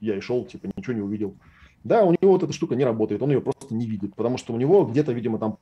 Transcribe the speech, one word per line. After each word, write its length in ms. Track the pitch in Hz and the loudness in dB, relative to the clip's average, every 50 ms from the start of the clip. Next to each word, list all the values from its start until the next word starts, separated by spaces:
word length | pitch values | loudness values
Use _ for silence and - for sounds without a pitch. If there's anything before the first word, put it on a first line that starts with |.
я 160 | 107 110 101 | -4 -4 -4
и 20 | 98 | -4
шел, 260 | 98 - 120 123 - | -4 -4 -4 -4 -4
типа, 240 | - - 98 - 95 - | -6 -12 -12 -10 -10 -10
ничего 180 | - 98 - 120 | -8 -6 -6 -4
не 80 | 110 | -4
увидел». 340 | 101 98 107 104 107 95 - - _ - _ _ - - _ _ - | -4 -4 -4 -4 -6 -6 -8 -12 _ -20 _ _ -20 -20 _ _ -2
Да, 200 | 110 180 233 208 | 2 4 4 4
у 80 | 175 | 4
него 220 | 170 - 185 196 185 | 4 4 6 6 6
вот 100 | 185 180 | 4 2
эта 100 | 143 - | -2 -4
штука 220 | - 165 - 123 | -4 -4 -2 0
не 80 | 123 143 | 0 0
работает, 400 | 123 113 110 110 110 104 101 123 | 0 2 0 0 -2 -2 -2 0
он 80 | 143 | 0
ее 100 | 139 - | 0 0
просто 320 | - - 135 - - - 110 | 0 -2 -4 -6 -6 -6 -4
не 140 | 113 120 | -4 -4
видит, 280 | 110 110 95 101 98 - | -4 -4 -6 -6 -6 -4
потому 220 | - 110 120 127 | -2 -2 -2 -2
что 160 | 120 - - 117 | -4 -6 -6 -2
у 40 | |
него 280 | 117 127 143 190 202 165 | 0 2 4 4 4 4
где-то, 280 | 107 110 143 147 139 120 | 4 2 0 0 0 -2
видимо, 260 | 120 107 117 110 107 | -2 -2 -4 -2 -2
там 180 | 110 110 104 - | -4 -4 -6 -6